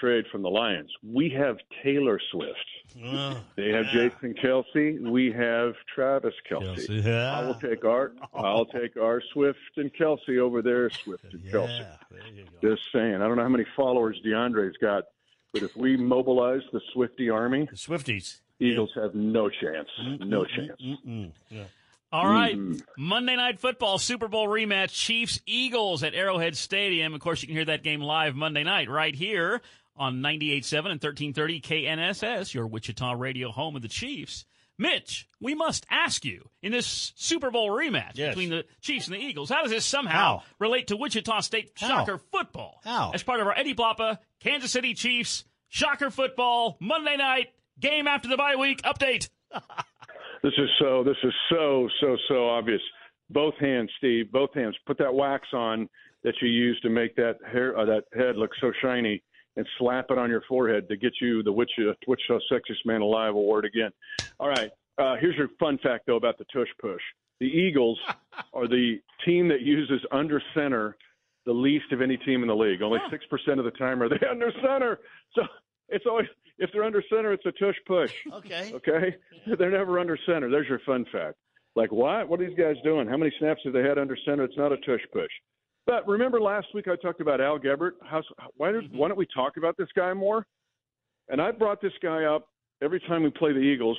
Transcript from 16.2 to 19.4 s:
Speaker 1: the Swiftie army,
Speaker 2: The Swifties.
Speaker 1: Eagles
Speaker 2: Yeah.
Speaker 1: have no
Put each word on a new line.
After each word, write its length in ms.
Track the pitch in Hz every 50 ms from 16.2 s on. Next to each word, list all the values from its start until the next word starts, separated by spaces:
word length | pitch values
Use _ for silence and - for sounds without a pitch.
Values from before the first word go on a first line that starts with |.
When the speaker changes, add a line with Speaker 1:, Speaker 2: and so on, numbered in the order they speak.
| 127 131 127 127 123 123 131 139 131 - -
Speaker 1:
the 80 | 110 - - -
Swiftie 380 | 127 123 117 - - 127 113 110
army, 360 | 110 117 123 131 139 151 139
Speaker 2:
The 60 | -
Swifties. 640 | - - 143 165 160 135 127 107 95 - - - - _ _ _ -
Speaker 1:
Eagles 320 | 127 120 117 120 107 101 -
Speaker 2:
Yeah. 100 | 120 107
Speaker 1:
have 100 | 101 107
no 340 | 107 107 110 110 113